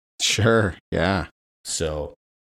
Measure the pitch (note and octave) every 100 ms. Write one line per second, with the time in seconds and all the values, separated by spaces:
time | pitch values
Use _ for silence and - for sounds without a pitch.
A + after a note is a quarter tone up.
0 | _ - - - G#2+ A2+ G2+ - _ E2
1 | E2+ G2 - _ _ _ - - D#2+ D2+
2 | D2 - _ _